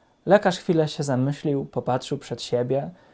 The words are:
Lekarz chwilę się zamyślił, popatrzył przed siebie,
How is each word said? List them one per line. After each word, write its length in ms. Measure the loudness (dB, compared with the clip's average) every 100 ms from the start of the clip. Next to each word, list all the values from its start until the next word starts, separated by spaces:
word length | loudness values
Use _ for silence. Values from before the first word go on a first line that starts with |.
| _ _ 4
Lekarz 320 | 4 4 0
chwilę 300 | 0 2 2
się 160 | -2
zamyślił, 640 | -2 0 0 -2 -2 -2 -2
popatrzył 520 | -4 -2 -2 -2 -8
przed 240 | -6 -10
siebie, 480 | -2 -2 0 -2 -4 -12 -20